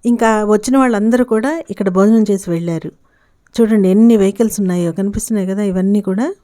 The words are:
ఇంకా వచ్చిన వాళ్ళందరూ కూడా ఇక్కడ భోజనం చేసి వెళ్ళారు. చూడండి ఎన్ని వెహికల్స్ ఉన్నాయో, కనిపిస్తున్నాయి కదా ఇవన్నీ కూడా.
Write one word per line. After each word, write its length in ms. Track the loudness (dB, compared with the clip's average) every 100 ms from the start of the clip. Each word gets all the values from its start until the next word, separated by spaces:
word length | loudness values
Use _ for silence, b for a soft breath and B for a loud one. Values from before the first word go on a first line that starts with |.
ఇంకా 260 | -2 0 0 0 2
వచ్చిన 200 | 0 2 2
వాళ్ళందరూ 420 | 2 0 0 0 0
కూడా 180 | -2 -2 -6 -10
ఇక్కడ 160 | -4 -2 2
భోజనం 260 | 4 4 2
చేసి 140 | -2 -2 -4
వెళ్ళారు. 340 | -4 -6 -8 _ _ _ _ _ _ -2
చూడండి 320 | 2 2 4
ఎన్ని 220 | 4 6 4
వెహికల్స్ 340 | 2 0 -4 -2
ఉన్నాయో, 280 | -4 -2 -4 -4
కనిపిస్తున్నాయి 480 | -6 -6 -6 -4 -4
కదా 120 | -4 -4
ఇవన్నీ 300 | -2 0 0 -2
కూడా. 180 | -4 -4 -8